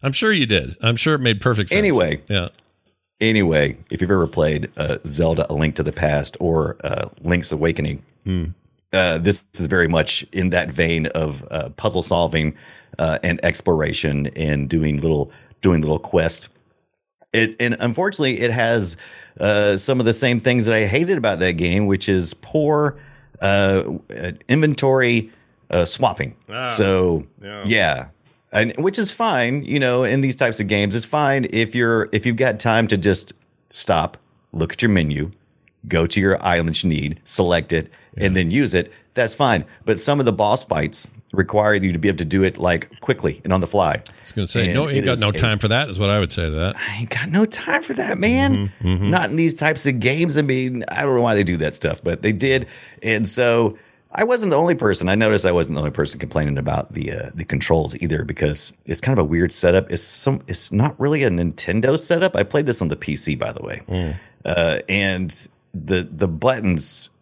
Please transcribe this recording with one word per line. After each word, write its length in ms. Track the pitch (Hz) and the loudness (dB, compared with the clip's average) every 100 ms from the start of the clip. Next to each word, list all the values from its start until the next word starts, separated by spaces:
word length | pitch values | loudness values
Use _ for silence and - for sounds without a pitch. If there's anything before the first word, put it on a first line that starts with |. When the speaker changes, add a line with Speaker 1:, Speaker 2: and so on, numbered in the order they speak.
Speaker 1:
I'm 80 | 135 | -2
sure 180 | 139 220 | 0 2
you 140 | 202 123 | 2 4
did. 300 | 98 64 - | 2 0 -2
I'm 140 | 113 117 | 0 2
sure 200 | - 151 | 0 2
it 40 | |
made 220 | 123 101 | 2 2
perfect 280 | 123 107 95 | 0 0 0
sense. 100 | 185 | 2
Speaker 2:
Anyway. 420 | 208 131 85 76 - | 2 2 2 -2 -2
Speaker 1:
Yeah. 200 | 101 87 _ _ _ _ _ _ _ | -4 -4 _ _ _ _ _ _ _
Speaker 2:
Anyway, 560 | 110 110 90 78 71 - - | 2 4 4 4 2 -2 -10
if 120 | - | -4
you've 100 | 90 | 0
ever 160 | 95 82 | 2 2
played, 420 | - 76 76 76 - | 2 0 0 -6 -6
uh, 200 | 76 67 - | -4 -4 -6
Zelda: 380 | 71 82 80 - | 0 0 0 -2
A 40 | |
Link 220 | 71 76 73 | 0 -2 0
to 80 | |
the 80 | 76 | -4
Past 420 | - 76 73 71 - | 0 0 0 -2 -4
or, 380 | 87 80 73 - | 0 0 0 -4
uh, 240 | - - - - | -6 -6 -6 -8
Link's 300 | 80 87 - | -2 -2 -2
Awakening, 500 | 78 80 80 76 71 - _ - | -2 0 0 -4 -6 -14 _ -6
Speaker 1:
Hmm. 200 | 92 85 87 _ _ _ | -4 -4 -8 _ _ _
Speaker 2:
uh, 260 | 95 90 80 | 0 2 2
this 240 | 85 98 _ - | 0 0 _ -8
is 80 | 82 | -2
very 200 | 92 82 | 2 4
much 380 | 82 80 - - | 4 0 -4 -6
in 160 | 95 92 | -4 0
that 200 | 87 80 | 0 -2
vein 360 | 71 82 82 80 | 0 0 0 -2
of, 380 | - 78 69 - | -2 -4 -6 -10
uh, 180 | 78 62 | -8 -8
puzzle 320 | - 107 92 | -4 -4 -2
solving, 520 | 85 87 85 82 76 - - - _ - | 0 0 2 0 -2 -4 -18 -20 _ -4
uh, 200 | 80 78 | -2 -2
and 160 | 87 82 | -2 0
exploration 840 | 87 - - 82 76 76 78 71 71 67 | -2 -2 0 0 0 -2 -2 -2 -4 -4
and 320 | 78 73 69 | -2 -2 0
doing 300 | 82 78 73 | 0 0 0
little, 300 | 80 76 71 - - - | 0 0 -2 -8 -20 -2
doing 200 | 95 85 | 2 2
little 180 | 76 78 | 2 -2
quests. 500 | - 92 82 - - _ _ _ _ _ _ _ _ | 0 0 0 -4 -10 _ _ _ _ _ _ _ _
It, 220 | 113 113 113 | 0 0 0
and 160 | 120 117 | -2 0
unfortunately, 600 | 120 117 190 196 139 120 | -2 -2 -4 0 -2 0
it 120 | 117 | 0
has, 440 | 117 117 117 95 85 - - - - | 0 2 2 -2 -8 -18 -20 -20 -2
uh, 360 | 101 104 104 98 | 0 4 4 2
some 220 | - 131 | 0 2
of 60 | 117 | 2
the 80 | |
same 260 | 113 131 120 | 2 2 2
things 260 | 127 123 110 | 2 2 2
that 80 | 110 | 2
I 100 | 104 | 2
hated 320 | 120 175 180 | 0 2 2
about 220 | 113 90 | 0 2
that 140 | 92 | 0
game, 340 | 85 87 92 104 | 2 0 2 2
which 200 | 98 - | 0 2
is 260 | 95 85 - | 0 0 -8
poor, 640 | - 156 151 151 147 - - - _ - | -4 0 2 2 0 -2 -18 -20 _ -4
uh, 420 | 98 98 98 95 58 80 - 55 | 0 2 4 2 0 -6 -10 -10
uh, 160 | 85 78 - | -10 -10 0
inventory, 840 | 131 156 143 135 131 123 120 110 - _ _ _ | 2 2 2 2 4 4 2 -2 -12 _ _ _
uh, 140 | 90 85 | 0 0
swapping. 500 | - 120 90 71 - - | 2 0 0 -6 -8 -14
Speaker 1:
Ah, 200 | 110 127 | -8 -6
Speaker 2:
So, 560 | 110 98 92 92 82 71 _ | 0 2 4 2 0 -4 _
Speaker 1:
yeah. 220 | 101 104 98 | -16 -10 0
Speaker 2:
yeah. 400 | 110 87 65 67 _ _ _ _ | 2 2 0 -8 _ _ _ _
And, 200 | 104 113 - | 0 0 0
which 220 | 170 196 | -2 -2
is 120 | 202 | -4
fine, 520 | - 226 151 120 139 - | -2 -2 0 0 -2 -2
you 140 | 143 | -2
know, 240 | 127 123 | 0 2
in 180 | 123 131 | 2 2
these 140 | 135 123 | 0 0
types 240 | 123 113 | -2 0
of 80 | 101 | 0
games. 280 | 104 104 110 | 2 2 0
It's 100 | 113 | -2
fine 420 | 151 143 139 123 | 0 2 0 0
if 240 | 110 113 | 0 0
you're, 340 | 123 117 113 - | 0 2 2 0
if 140 | 107 123 | 0 0
you've 100 | 117 | 2
got 220 | 131 110 | 0 2
time 280 | 117 113 113 | 2 2 2
to 80 | 104 | 2
just 360 | 90 92 - - _ _ _ | 2 2 -2 -18 _ _ _
stop, 460 | - - 85 80 - _ _ _ | -10 0 0 0 -6 _ _ _
look 220 | 82 80 | -4 -4
at 80 | - | 0
your 60 | 120 | 2
menu, 400 | 98 76 71 78 - _ _ _ _ 76 | 2 2 -2 -6 -10 _ _ _ _ -4
go 180 | 82 82 | 0 0
to 140 | - | 2
your 160 | 98 95 95 | 2 2 2
items 380 | 87 82 80 | 0 0 -2
you 60 | 92 | -2
need, 280 | 76 71 78 - | -2 -4 -8 -10
select 480 | - 90 85 78 | 0 2 2 0
it, 160 | 82 78 - _ - | -4 -4 -14 _ -2
and 200 | 98 92 | 0 2
Speaker 1:
Yeah. 80 | |
Speaker 2:
then 80 | 85 | 2
use 240 | 110 135 92 | 2 2 0
it. 160 | 85 - _ - | -2 -10 _ -2
That's 180 | 113 | -2
fine. 320 | - 135 101 - - - | 2 2 2 0 -10 -2
But 140 | 104 | -2
some 200 | - 143 | 0 2
of 60 | 123 | 2
the 60 | |
boss 320 | 101 104 131 | 2 2 0
fights 440 | - 80 76 - - - - | 0 -2 -2 -6 -14 -20 -10
require 400 | 95 92 104 107 | -2 0 2 4
you 180 | 104 95 | 2 2
to 80 | 85 | 0
be 80 | 101 | 0
able 120 | 82 | 0
to 60 | 82 | 0
do 180 | 95 | 2
it, 140 | 95 - | 2 2
like, 420 | 87 85 - - | 0 0 -2 -14
quickly 400 | - 131 80 73 | -4 -2 -2 -4
and 80 | - | 0
on 80 | 92 | 0
the 80 | 85 | 2
fly. 280 | 101 85 - | 2 2 0
Speaker 1:
I 260 | - - | -8 -20
was 100 | - | -12
gonna 160 | - 95 | -6 -2
say, 180 | - 110 | 0 0
Speaker 2:
And 80 | 123 | 0
Speaker 1:
"No, 120 | 151 | 0
ain't 120 | 135 | 0
Speaker 2:
it 60 | - | 0
Speaker 1:
got 80 | |
Speaker 2:
is 60 | 120 | 0
Speaker 1:
no 100 | 104 | 0
Speaker 2:
a 40 | |
Speaker 1:
time 260 | 98 117 104 | 0 0 0
for 80 | 107 | 0
that," 220 | 117 143 | 0 -2
is 100 | 92 | -2
what 100 | 101 | 2
I 100 | 104 | 2
would 120 | 92 | 0
say 140 | - 82 | -2 -2
to 60 | |
that. 240 | 76 90 - | 0 -2 -4
Speaker 2:
I 200 | - 101 | -8 -8
ain't 100 | 113 | -6
got 200 | - 147 | -4 0
no 160 | 175 220 | 2 2
time 360 | - - 381 | 0 -2 -2
for 120 | 330 | -2
that, 240 | 254 214 202 | -6 -4 -2
man. 500 | 202 254 277 - 101 | 0 2 2 2 -2
Speaker 1:
Mm-hmm, 180 | - 90 | -4 -2
mm-hmm. 220 | 92 101 | 0 2
Speaker 2:
Not 200 | 180 123 | 2 0
in 40 | 156 | 0
these 180 | 165 | 0
types 320 | 160 151 151 139 | 2 -2 0 -2
of 140 | 127 | 0
games. 380 | 104 143 175 143 | 0 0 0 0
I 60 | |
mean, 420 | 147 131 131 123 - | 0 0 -2 -4 -6
I 140 | 104 | -4
don't 140 | 139 127 | 0 2
know 60 | |
why 140 | 120 107 | 4 2
they 80 | |
do 140 | 92 87 | 2 0
that 160 | 78 | -2
stuff, 280 | - 78 76 | -2 -4 -2
but 180 | 87 85 | -4 -2
they 100 | 104 | -2
did. 360 | 107 135 131 123 - - - | 0 0 0 -2 -16 -20 -10
And 260 | 113 110 107 | -2 0 0
so 480 | - 120 117 113 107 _ _ _ | 0 2 2 2 -2 _ _ _
I 120 | - | -2
wasn't 280 | 220 247 208 | 0 0 2
the 60 | 143 | 2
only 180 | 170 165 | 2 2
person. 340 | 110 92 90 | 0 0 2
I 60 | 101 | 2
noticed 280 | 110 107 | 4 4
I 80 | 90 | 4
wasn't 240 | 87 76 73 | 2 0 -2
the 40 | |
only 120 | 76 | -4
person 280 | 71 73 69 | -2 -4 -4
complaining 400 | - 78 76 69 | -4 -2 -2 -2
about 340 | 69 76 - | -2 -4 -4
the, 180 | 76 76 | -8 -8
uh, 180 | 78 - | -8 -10
the 120 | 82 - | -10 -6
controls 500 | 69 - 82 76 - | -4 2 0 0 -4
either, 280 | 85 76 | -2 -2
because 480 | 73 - 78 76 - - - | -4 -2 -2 -2 -8 -12 -8
it's 160 | - | -4
kind 160 | - 131 | 0 0
of 80 | 78 | 2
a 20 | |
weird 240 | 85 117 | 0 0
setup. 400 | - 87 92 - | 2 4 4 2
It's 120 | 85 | -6
some, 400 | - - - 135 - | -6 -4 -2 -2 -4
it's 240 | 85 - | -8 -4
not 260 | 101 139 - | 0 0 0
really 240 | 139 151 | -2 2
a 80 | 131 | 2
Nintendo 640 | 87 85 82 - 98 123 156 | 2 -2 -4 -2 0 2 0
setup. 380 | - 170 185 - | 0 0 2 0
I 80 | |
played 240 | 101 147 147 | 0 0 0
this 120 | 117 | -2
on 100 | 82 | -2
the 60 | 71 | -4
P 200 | - 71 | -4 -6
C, 200 | - 69 | -4 -4
by 160 | - | -4
the 120 | - | -8
way. 180 | - - - | -10 -10 -6
Speaker 1:
Mm. 320 | 92 87 90 - _ - | -4 -4 -6 -12 _ -4
Speaker 2:
Uh, 340 | 87 85 76 - | 0 0 -2 -2
and 600 | 95 98 92 92 - - _ _ | 0 0 -2 -4 -8 -12 _ _
the, 300 | 95 71 92 | -12 -2 -2
the 240 | 85 80 95 | -2 -4 -2
buttons 800 | 80 123 131 104 85 73 - - _ | 0 -2 0 0 0 -2 -8 -12 _